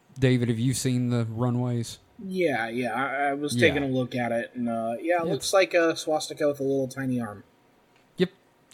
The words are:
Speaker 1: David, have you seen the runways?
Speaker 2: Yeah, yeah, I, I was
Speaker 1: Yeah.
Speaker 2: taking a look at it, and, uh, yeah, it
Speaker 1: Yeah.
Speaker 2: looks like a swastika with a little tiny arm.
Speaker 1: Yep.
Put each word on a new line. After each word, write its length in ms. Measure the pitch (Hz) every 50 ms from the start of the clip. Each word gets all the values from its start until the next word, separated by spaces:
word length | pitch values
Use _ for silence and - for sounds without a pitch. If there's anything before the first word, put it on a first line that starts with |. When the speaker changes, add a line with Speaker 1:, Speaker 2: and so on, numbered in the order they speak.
| _ _ - 127
Speaker 1:
David, 300 | 131 127 127 123 120 117
have 100 | 117 113
you 160 | 120 135 120
seen 340 | - - 131 123 123 123 120
the 160 | 120 120 113
runways? 760 | 110 110 113 123 123 120 123 123 123 120 120 117 - - - _ _ _ -
Speaker 2:
Yeah, 460 | 196 190 185 185 175 151 127 110 117 113
yeah, 240 | 113 127 123 113 110
I, 360 | 123 139 131 131 139 139 143
I 20 | 139
was 220 | 143 147 143 123
Speaker 1:
Yeah. 120 | 123 170 156
Speaker 2:
taking 140 | 139 147
a 40 | 143 135
look 220 | 131 131 127 123 -
at 160 | 123 120 117
it, 180 | 117 117 117 - -
and, 140 | 123 120 117
uh, 280 | 113 113 113 117 117 -
yeah, 220 | 165 165 175 170
it 40 | 165
Speaker 1:
Yeah. 60 | 175
Speaker 2:
looks 200 | 151 131 - -
like 200 | 202 190 185 170 180
a 220 | 175 165 165 156
swastika 520 | - - 165 156 151 - - 147 143 156 147
with 120 | 143 135
a 20 |
little 240 | 135 135 135 135 135 127
tiny 300 | - 135 135 131 127 120
arm. 240 | 113 104 104 98 - _ _ _ _ _ _ _ _ _ _ _ _ _ _ -
Speaker 1:
Yep. 120 | 180 180 - _ _ _ _ _ _ _